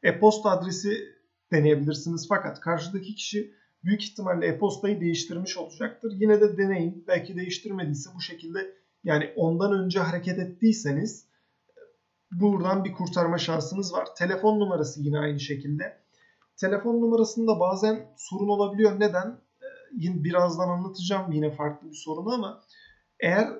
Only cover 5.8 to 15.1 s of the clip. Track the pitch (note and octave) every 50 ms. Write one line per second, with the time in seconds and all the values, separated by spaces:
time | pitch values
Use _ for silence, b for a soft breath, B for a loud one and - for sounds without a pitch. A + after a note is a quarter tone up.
5.8 | - A3 - - - A3+ G3+ F#3+ G#3+ G#3+ G#3+ G#3 G#3+ G#3 E3+ F3+ G3 G3 G3 F3
6.8 | E3 F3 F3+ - - F#3+ F3+ E3+ - - F#3 F3+ F#3 F3+ F3+ - - G#3+ G3 F#3
7.8 | F3 D3 D3 B2+ - - - F3 - - E3+ - - E3 E3+ G3 F#3+ - - _
8.8 | _ _ _ _ _ B2 D3+ D3+ D3+ D3+ - - E3+ E3 E3 E3+ G3 G3+ G3+ F#3+
9.8 | F#3+ F#3 F3 G3 F3 D#3+ E3+ F3 F3 F#3 F3+ F#3+ F3+ F3+ - - - A3 G#3+ -
10.8 | - D3 C#3 D3+ F#3+ A3+ - - - _ _ _ _ _ _ _ _ _ _ -
11.8 | - - _ _ _ _ _ _ _ _ F#3+ F3 G3+ G#3 G3 F3+ E3+ F#3 F#3+ G3
12.8 | F#3 - - - F3 E3+ - F3+ E3+ E3 F3 E3+ - - D#3+ D#3 D3+ - F#3 G3
13.8 | G3+ F3 E3+ D#3+ D#3+ - - - F3 F3+ F#3+ F#3 - G#3+ G#3+ G#3+ G#3 F#3+ F3+ D#3+
14.8 | D3+ B2 - D3+ C#3+ C#3+